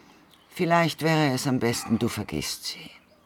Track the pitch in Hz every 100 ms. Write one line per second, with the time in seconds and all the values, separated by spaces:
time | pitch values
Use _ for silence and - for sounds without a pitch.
0 | - - _ - _ - 170 170 165 -
1 | 160 160 147 127 139 127 117 117 - 113
2 | 117 - 98 76 - - - - - -
3 | _ _